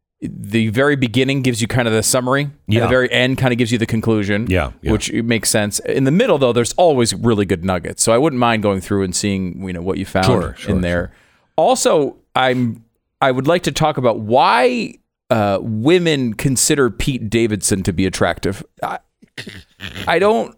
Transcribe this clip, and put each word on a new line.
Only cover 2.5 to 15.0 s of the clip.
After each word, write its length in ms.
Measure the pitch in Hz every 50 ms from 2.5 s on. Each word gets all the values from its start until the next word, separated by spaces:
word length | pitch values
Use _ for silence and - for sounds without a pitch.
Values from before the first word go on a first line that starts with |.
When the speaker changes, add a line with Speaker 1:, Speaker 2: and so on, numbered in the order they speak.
| 143 _ _ -
Speaker 2:
Yeah. 140 | 107 113
Speaker 1:
the 60 | 117 90
very 200 | 123 127 127 123
end 280 | 120 120 123 127 131 127
kind 160 | 131 131 123
of 40 | 117
gives 140 | 123 107
you 60 | 123 110
the 80 | 107
conclusion, 600 | - - 113 104 113 113 107 101 98 104 104 117 120
Speaker 2:
Yeah, 220 | 92 90 76 64 - -
yeah. 100 | - -
Speaker 1:
which 180 | - - - -
it 120 | - 113 117
makes 260 | 117 117 110 - -
sense. 300 | - 113 104 104 - -
In 240 | - - 107 120 135
the 80 | 135
middle, 260 | 147 185 247 254 175 143
though, 140 | 135 120
there's 220 | 117 120 120 - -
always 400 | - 180 170 147 127 120 113 101
really 320 | 87 101 117 117 101 104
good 180 | 85 98 85 85
nuggets. 400 | 95 92 90 - 82 82 - -
So 80 | -
I 60 | 113 120
wouldn't 220 | 143 165 135 123
mind 220 | 123 117 113 110 101
going 180 | 104 98 95
through 220 | 92 - 104 98 98
and 120 | 92 87
seeing, 480 | - - 104 98 95 92 90 85 - 95
you 60 | 92
know, 100 | 90 85
what 160 | 85 95 92 -
you 60 | 95
found 200 | - - 95 92
Speaker 2:
Sure, 300 | 92 127 104 85 - - -
sure, 180 | - - 98
Speaker 1:
in 60 | 92
there. 300 | 90 87 87 87 87 - -
Speaker 2:
sure. 20 | _ _ _ _ _ _ _ _
Speaker 1:
Also, 600 | - 160 208 262 - - 247 - 165 143 127 - - _ _ _
I'm, 480 | 139 131 131 127 127 123 117 110 - _ _ _ _ _ _ _ _
I 100 | - 135
would 160 | 127 127 131 143
like 160 | 170 180 -
to 80 | 170 139
talk 240 | - 160 151 147 -
about 240 | 127 120 107 107
why, 720 | 110 104 117 131 160 185 220 240 254 254 254 240 214 - - _